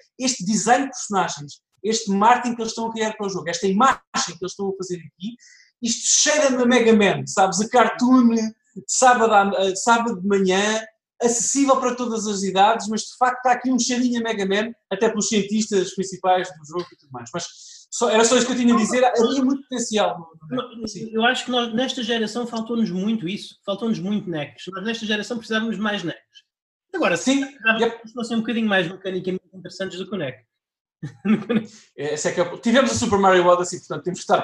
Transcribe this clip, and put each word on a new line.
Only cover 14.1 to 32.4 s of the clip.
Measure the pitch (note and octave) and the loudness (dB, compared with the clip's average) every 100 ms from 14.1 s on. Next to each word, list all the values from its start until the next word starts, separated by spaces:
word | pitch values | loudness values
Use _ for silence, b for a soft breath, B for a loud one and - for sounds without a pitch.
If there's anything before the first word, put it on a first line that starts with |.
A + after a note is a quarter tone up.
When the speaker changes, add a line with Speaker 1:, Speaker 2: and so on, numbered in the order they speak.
| A#3+ | 0
Speaker 1:
a | |
Mega | A3+ G#3+ | -2 -2
Man, | F#3+ G3 A#3 - - | 0 0 -2 -6 -8
até | G3 A3+ | -2 0
pelos | G#3+ F#3 | 0 0
cientistas | G#3+ G3 G#3+ G#3+ G3+ F3+ | 0 0 -2 0 0 -2
principais | - F#3 F3+ F#3 F#3 E3+ | -4 -6 -2 0 0 0
do | D#3+ D3 | -10 -12
jogo | E3+ E3+ | -10 -10
e | _ | _
tudo | C#3+ | _
mais. | C#3 - | -18 -10
Mas | F3 - - B B B | -10 -10 -14 B B B
só, | - A#3 | -2 2
era | A3 | 4
só | A#3 B3+ | 4 4
isso | |
que | A#3 | 2
eu | B3+ | 2
tinha | A#3+ | 4
a | A#3 | 4
dizer, | G#3+ B3+ | 2 2
havia | B3 A#3 A#3+ C#4 | 2 4 2 2
muito | B3+ C#4 | 0 0
potencial | - B3 - G#3 F#3 F3 | -4 -8 -2 0 0 -2
no, | E3+ - D#3 B3+ | -12 -20 -10 -8
no | |
Speaker 2:
Não, | A#3+ A3+ | -8 -10
Speaker 1:
nec, | A3 | -12
sim. | - A3+ | -10 -8
Speaker 2:
eu | A3 | 0
acho | A3+ B3 - | 2 0 -2
que | |
nós, | B3 A#3 | -2 -2
nesta | A3 C4 C4 | -2 -2 -4
geração, | A3+ A#3 G#3+ A#3+ A#3 | -4 -2 -2 -4 -6
faltou-nos | A3+ A3+ A#3 G3+ | -6 -4 -2 -2
muito | F3+ G3+ A3+ D#3+ | -2 -2 -2 -4
isso, | G3 - - | -8 -10 -12
faltou-nos | - G3 A#3 E3+ | -8 -4 -2 -2
muito | F3+ G#3 F3+ | -2 -4 -4
necs. | D#3+ C#3+ - - | -6 -8 -12 -14
Nós, | F#3+ | -10
nesta | G#3 A3+ G#3+ | -6 -6 -4
geração, | G#3 G3+ A#3+ | -4 -4 -8
precisávamos | - A3 A3+ F#3+ | -4 -4 -4 -4
mais | G#3+ G3+ | -4 -4
necs. | E3+ - _ _ _ _ _ _ _ | -6 -10 _ _ _ _ _ _ _
Agora, | F#4+ A#3+ E3+ | -2 0 0
Speaker 1:
Sim, | - C#4 | 2 0
Speaker 2:
se | C4+ - A#3 G3+ | 0 -4 0 2
Speaker 1:
yep. | A3+ - - | 0 -2 -12
Speaker 2:
fossem | B3 A3+ A#3 | -10 -4 -4
um | |
bocadinho | A3 A#3 A3 | -2 -2 0
mais | F#3+ E3+ | 0 0
mecanicamente | F#3+ F#3+ F#3 F3+ F#3 _ | -4 -8 -6 -4 -6 _
interessantes | F#3+ D#3+ - F#3+ F3 | -20 -16 -10 -10 -10
do | F#3 | -8
que | |
o | G3 | -6
nec. | C#3 B2 _ _ _ _ _ _ | -6 -10 _ _ _ _ _ _
<laughs> | D3 - F#3+ G#3+ - A#3 - - _ | -14 -6 0 0 0 -2 -4 -14 _
Speaker 1:
Esse | - C#3+ D3+ E3+ | -10 -6 -4 -2
é | |
que | F3+ | 0